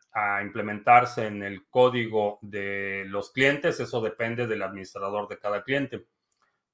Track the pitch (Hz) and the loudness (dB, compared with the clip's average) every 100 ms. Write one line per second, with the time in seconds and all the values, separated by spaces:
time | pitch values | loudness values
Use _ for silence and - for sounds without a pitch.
0 | _ 110 104 101 101 110 104 104 123 123 | _ -2 -2 -2 -4 -6 -6 -2 8 8
1 | 120 - 110 104 101 98 - 127 127 120 | 8 -2 -4 -4 -6 -8 -2 4 4 4
2 | 113 110 104 104 104 101 98 98 98 98 | 0 0 0 -2 -10 -8 -6 -4 -4 -6
3 | 98 98 101 131 135 143 165 143 120 123 | -4 -6 -6 2 2 4 0 -2 -4 -4
4 | 107 - 117 117 120 107 95 98 92 101 | -4 -4 -4 -2 -4 -4 -6 -8 -14 -8
5 | 98 104 101 - 104 101 131 139 135 - | -4 -4 -6 -8 -4 -4 -2 -4 -2 -8
6 | - _ _ _ _ _ _ | -14 _ _ _ _ _ _